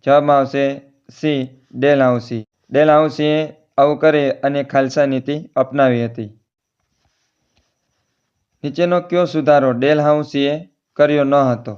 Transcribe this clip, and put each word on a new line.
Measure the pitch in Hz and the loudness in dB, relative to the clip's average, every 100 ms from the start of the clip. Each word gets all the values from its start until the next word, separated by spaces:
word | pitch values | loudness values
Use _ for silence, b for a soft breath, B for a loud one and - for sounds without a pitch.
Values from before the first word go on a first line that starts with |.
જવાબમાં | - 143 147 143 | 4 2 4 0
આવશે | 135 139 139 139 _ _ _ - | 0 -2 -4 -4 _ _ _ -6
સી, | 156 143 131 _ _ 123 | -4 -4 -6 _ _ -2
ડેલહાઉસી. | 139 139 127 123 113 117 107 _ _ | 2 4 2 0 -4 -12 -12 _ _
ડેલહાઉસીએ | 135 156 151 156 - 151 151 156 - _ - | 0 4 4 2 -2 -2 -2 -4 -12 _ 0
આવું | 143 143 | 0 2
કરી | 156 151 139 - 139 | 2 2 0 -2 -4
અને | 143 139 | -4 -2
ખાલસા | 139 135 139 143 | -2 -2 0 -2
નીતિ | 131 131 147 165 - | -2 -6 -8 -6 -4
અપનાવી | 127 139 135 120 117 | -4 0 0 0 -4
હતી. | 117 107 _ _ _ _ _ _ _ _ _ _ _ _ _ _ _ _ _ _ _ _ _ _ _ | -8 -14 _ _ _ _ _ _ _ _ _ _ _ _ _ _ _ _ _ _ _ _ _ _ _
નીચેનો | 147 143 175 175 | -10 -4 0 -2
કયો | 175 175 175 | -2 -2 -2
સુધારો | 160 139 147 135 | -2 2 4 2
ડેલહાઉસીએ | 120 135 151 147 151 147 143 139 151 180 _ _ - | 0 0 2 2 0 -2 -4 -2 -4 -10 _ _ 0
કર્યો | 147 147 | 0 2
ન | 139 143 135 | 2 2 2
હતો? | 113 117 | -2 -8